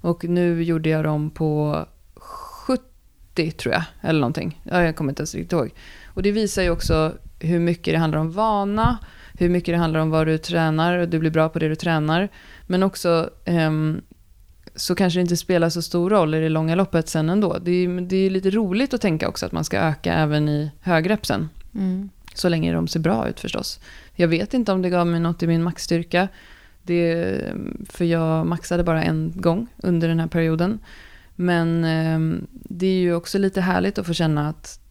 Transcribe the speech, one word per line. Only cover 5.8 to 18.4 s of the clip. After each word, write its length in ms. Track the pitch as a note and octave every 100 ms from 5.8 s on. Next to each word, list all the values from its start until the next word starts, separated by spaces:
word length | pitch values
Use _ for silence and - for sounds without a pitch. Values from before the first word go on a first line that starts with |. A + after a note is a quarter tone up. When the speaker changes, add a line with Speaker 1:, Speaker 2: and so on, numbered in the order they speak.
| - - -
Speaker 1:
Och 160 | -
det 100 | G3
visar 300 | G#3 G#3 -
ju 80 | F3+
också 420 | E3 - D#3+ D#3 - - -
hur 180 | D#3+ E3+
mycket 360 | E3+ E3+ E3
det 40 | D#3+
handlar 200 | E3 D#3
om 140 | D#3+
vana, 680 | F3 A3 G#3 G3 G#3 A3+ A#3+ - - - -
hur 100 | F3
mycket 260 | F3+ F3
det 40 | E3+
handlar 220 | E3 D#3+
om 100 | D#3
vad 160 | D#3+ D#3
du 120 | D#3
tränar, 600 | D#3+ F3 D#3+ D#3 E3 F3
och 100 | E3+
du 100 | E3
blir 120 | D#3+
bra 180 | D#3+ D#3+
på 100 | E3
det 100 | D#3
du 60 |
tränar. 540 | D#3 E3+ D#3+ D3+ E3 G3+ - - - -
Men 160 | F#3
också, 480 | F#3+ - F3+ E3 D#3+ -
ehm, 560 | - E3+ D#3+ D#3 D#3 D#3 - - - - - - -
så 200 | - -
kanske 240 | F3+ F#3+ F3
det 40 |
inte 140 | F3 F3
spelar 320 | - F3+ E3+
så 140 | E3+
stor 280 | E3 F3 F3
roll 240 | G#3 D#3
i 60 | D#3
det 80 | D#3+
långa 260 | D#3+ D#3+
loppet 340 | E3+ F#3+ E3+ D#3+
sen 200 | D#3+ D#3
ändå. 280 | F#3+ G3+ -
Det 80 | F3
är 40 | F3+
ju, 200 | F3+ F3+
det 160 | F3+ F#3+
är 40 |
ju 100 | F#3+
lite 200 | F#3+